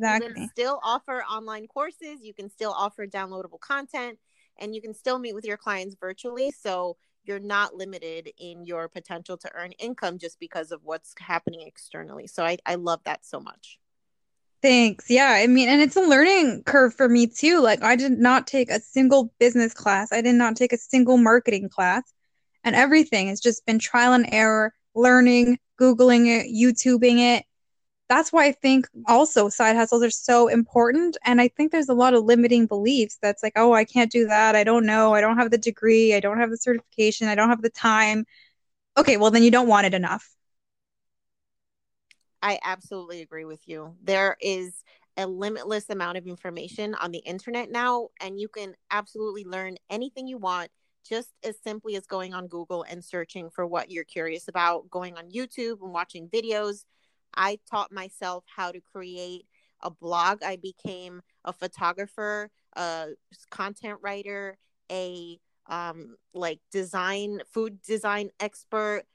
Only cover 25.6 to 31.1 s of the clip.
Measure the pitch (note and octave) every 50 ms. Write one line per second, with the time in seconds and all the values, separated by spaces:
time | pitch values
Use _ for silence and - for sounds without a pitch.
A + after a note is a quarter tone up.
25.6 | _ _ _ - B3+ B3+ A#3+ A3+ B3+ B3+ A#3+ A#3 A#3+ A#3 A#3 A3+ - A#3+ A#3 G#3+
26.6 | A#3+ B3+ A#3 - - B3+ B3 A#3 B3 B3 A#3+ A#3+ A#3+ A#3+ A#3+ G#3+ - _ _ _
27.6 | _ _ _ _ _ _ _ _ _ - B3 D4+ D#4+ - - E4 C#4+ C#4+ C4+ -
28.6 | - C4 C4 C4 B3+ - _ A#3 A#3 - A#3 B3 D#4 D4+ - A#3 G#3 G3+ - -
29.6 | A#3 A3 A3 A#3 A3+ A3+ A#3+ A#3 A#3+ A3+ - - - - A#3+ A#3+ A#3 A3+ - A#3
30.6 | A3+ - - A#3+ A#3 A#3+ B3+ D#4+ F4 F4